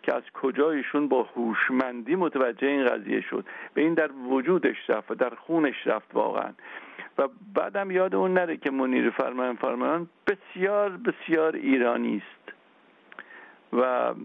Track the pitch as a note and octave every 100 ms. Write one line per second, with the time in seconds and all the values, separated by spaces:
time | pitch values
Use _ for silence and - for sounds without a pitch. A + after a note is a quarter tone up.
0 | - C3 - - C3+ A#2+ D3+ D3+ A#2+ D3
1 | D3 C3 A2+ - A#2 G#2+ - C3 C3 B2
2 | A2+ F3+ E3 C#3 B2+ G#2+ C3+ C#3+ B2+ A2+
3 | G2+ G#2+ - - - - - - D#3 E3
4 | D#3 C3+ B2 C3 B2+ F3+ C3 A2 - A2
5 | - A#2 B2 A#2 - E3 D3 A2 - A2
6 | - A#2+ A2+ G#2+ - - - - - -
7 | - - C3+ - G#3 G3 D#3+ G3 G3 F#3
8 | F#3 F#3+ F#3 F#3 F3 D#3 C#3+ C3+ C3 B2+
9 | A#2 - C3 B2+ B2+ A#2+ C3 B2 B2+ D#3+
10 | E3+ _ - G3 - F#3+ F#3+ G#3 G3+ F3+
11 | A3+ - - D#3+ D#3+ - C3+ C3+ A#2+ A#2+
12 | A#2 G#2+ - - - - _ _ _ _
13 | _ - - - - - _ A#2+ B2+ B2
14 | A#2+ A2+